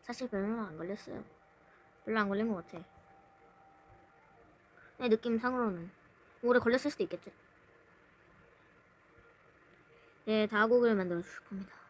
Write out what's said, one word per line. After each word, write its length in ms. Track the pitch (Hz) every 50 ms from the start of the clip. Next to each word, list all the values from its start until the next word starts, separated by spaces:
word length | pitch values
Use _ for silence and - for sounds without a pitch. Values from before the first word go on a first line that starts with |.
사실 260 | _ - 240 - 254 247
별로 300 | - 196 196 208 226 233
안 160 | 220 190 156
걸렸어요. 460 | 160 165 175 202 214 - - - - 214 - - - _ _ _ _ - - - - - - _ - -
별로 140 | - 220 220
안 80 | 208 196
걸린 180 | 196 202 220 233
것 140 | 214 175 165
같아. 180 | - - 170 175 - - - - - - - - - - _ - - - - - - - - - - - - - _ _ - - - - - - - - _ _ _ _ - - - -
내 120 | - 240 247
느낌상으로는. 840 | 214 220 - 240 226 226 233 247 254 254 240 220 185 170 170 180 - - - - - _ - - - -
오래 160 | - 240 247 247
걸렸을 300 | - 226 240 262 - 285
수도 140 | 294 - 196
있겠지. 280 | 175 - 170 - - - - - - _ - - - - - - _ - _ - _ _ _ - - - - - - _ _ - _ _ - _ _ _ _ _ _ - - - - - _ _ - - - _ _ - - - _ - - - - - _ _
네, 220 | 214 220 220 214
다국을 480 | 208 220 208 214 226 240 247 240 233 220
만들어 260 | 202 185 180 175 170
줄 180 | 180 - - - -
겁니다. 320 | - 202 190 190 - - - -